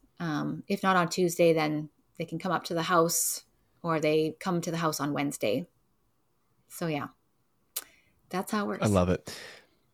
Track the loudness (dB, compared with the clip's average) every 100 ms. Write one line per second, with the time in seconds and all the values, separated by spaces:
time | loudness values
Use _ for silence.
0 | _ -10 -6 -4 -4 -6 -6 -2 2 2
1 | 2 0 0 4 6 6 2 -2 -6 _
2 | _ -12 -8 -6 -2 -4 -2 -4 2 4
3 | 4 2 -2 -4 -10 _ _ _ -4 0
4 | 2 2 2 -2 -2 -2 -2 -2 -2 -2
5 | -2 -2 -4 -2 0 0 -4 _ _ _
6 | _ _ _ _ _ _ _ -8 -4 -4
7 | -8 _ _ _ _ _ _ -12 -12 _
8 | _ _ -10 -8 -4 -4 -4 0 4 4
9 | 4 2 -4 -14 -16 -20 _ _ _